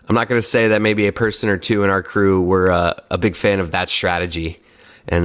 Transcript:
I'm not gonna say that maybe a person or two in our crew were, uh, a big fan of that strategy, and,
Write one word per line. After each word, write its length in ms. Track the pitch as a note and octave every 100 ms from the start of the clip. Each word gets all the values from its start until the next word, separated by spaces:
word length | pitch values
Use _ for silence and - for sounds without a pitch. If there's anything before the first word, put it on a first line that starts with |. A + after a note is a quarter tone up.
| -
I'm 60 | A2+
not 120 | A2+
gonna 140 | A#2+
say 260 | G#2+ B2 A2+
that 140 | G#2+
maybe 240 | G#2+ G#2+ G#2
a 60 |
person 360 | - A2 - A2
or 80 | F#2+
two 280 | - G#2+
in 60 | G2
our 120 | F#2+
crew 400 | - G#2 G2 F#2+
were, 280 | F2+ F#2 F#2
uh, 240 | F2 E2+ - -
a 60 | F#2
big 180 | G#2+ F2+
fan 240 | A2 G2
of 100 | F2
that 180 | F2+ F2+
strategy, 680 | - F#2+ F2 F2 E2 D#2+ E2+ _ _ - - -
and, 180 | E2+